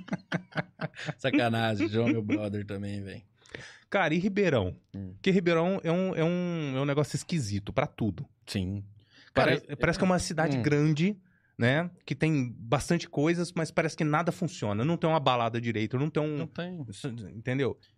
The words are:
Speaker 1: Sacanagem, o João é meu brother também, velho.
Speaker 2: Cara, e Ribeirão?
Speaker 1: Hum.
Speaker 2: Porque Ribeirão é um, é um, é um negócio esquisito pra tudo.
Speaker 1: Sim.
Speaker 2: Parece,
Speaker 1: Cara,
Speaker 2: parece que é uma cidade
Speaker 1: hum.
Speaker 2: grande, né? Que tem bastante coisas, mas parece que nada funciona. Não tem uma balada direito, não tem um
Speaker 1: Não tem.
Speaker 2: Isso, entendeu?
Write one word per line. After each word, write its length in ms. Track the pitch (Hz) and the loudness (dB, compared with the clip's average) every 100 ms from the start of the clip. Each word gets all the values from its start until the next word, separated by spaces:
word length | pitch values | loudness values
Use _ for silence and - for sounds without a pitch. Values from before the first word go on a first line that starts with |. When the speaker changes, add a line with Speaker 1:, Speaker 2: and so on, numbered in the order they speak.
| - 180 - 233 - 156 - - 160 - - - | -6 -10 -6 -8 -6 -8 -8 -8 -10 -10 -10 -6
Speaker 1:
Sacanagem, 680 | 135 285 113 113 113 107 104 | 0 2 2 2 0 0 0
o 20 | |
João 200 | 110 117 | 2 2
é 40 | |
meu 100 | 113 | 0
brother 440 | 104 107 104 104 101 | 0 -2 -2 -4 -6
também, 360 | 98 101 101 | -8 -6 -8
velho. 200 | 98 98 - _ - - - - - | -10 -14 -18 _ -20 -18 -18 -20 -4
Speaker 2:
Cara, 260 | 202 165 | 0 2
e 40 | 170 | 2
Ribeirão? 580 | 208 196 185 127 92 - _ | 0 2 2 4 0 -4 _
Speaker 1:
Hum. 180 | 98 95 | -12 -12
Speaker 2:
Porque 160 | 95 - | -2 2
Ribeirão 500 | 185 170 165 175 196 | 4 4 2 2 0
é 80 | 165 | 0
um, 220 | 175 190 | 0 0
é 100 | 165 | 0
um, 500 | 160 175 175 170 143 131 | 0 0 -2 -2 -2 0
é 40 | |
um 40 | |
negócio 300 | 143 143 147 143 | 0 0 0 -2
esquisito 560 | - 170 101 101 - | -2 -2 -2 -4 -2
pra 140 | - 147 | -2 -2
tudo. 400 | - 113 87 - _ - | 0 -2 -2 -10 _ -6
Speaker 1:
Sim. 360 | 101 92 101 101 - _ - - | -4 -2 -4 -10 -18 _ -20 -4
Speaker 2:
Parece, 280 | - 147 143 - | 2 4 2 -2
Speaker 1:
Cara, 100 | 143 | 0
Speaker 2:
parece 220 | 160 165 | 0 2
que 60 | |
é 20 | 185 | 2
uma 120 | 175 | 2
cidade 380 | - 160 151 131 | 0 -2 0 2
Speaker 1:
hum. 60 | |
Speaker 2:
grande, 540 | 127 147 151 147 185 208 _ _ _ - | 2 4 4 4 2 0 _ _ _ 0
né? 320 | 117 147 175 - - | 2 2 -2 -8 -8
Que 80 | |
tem 400 | 143 160 147 123 98 | 0 2 2 0 -6
bastante 480 | 113 139 - 170 - | -2 -2 0 0 0
coisas, 440 | 147 156 175 170 | 0 0 0 -2
mas 160 | 170 156 | -4 -4
parece 240 | - 160 | -2 -2
que 100 | - | 0
nada 280 | 151 151 175 | 0 2 0
funciona. 500 | 170 175 - 107 104 | -2 -4 -4 -2 0
Não 120 | 147 170 | 0 2
tem 120 | 160 | 2
uma 120 | 160 | 4
balada 400 | 135 123 117 117 | 4 4 2 0
direito, 380 | 117 107 110 127 | 0 0 0 0
não 100 | 156 | 0
tem 140 | 160 | 0
um 160 | 151 147 | -2 -4
Speaker 1:
Não 80 | 160 | -6
tem. 380 | - 175 175 117 | -8 -10 -8 -12
Speaker 2:
Isso, 180 | 104 139 | -10 -10
entendeu? 720 | 117 95 101 127 135 120 - _ | -10 -12 -8 -2 0 0 -2 _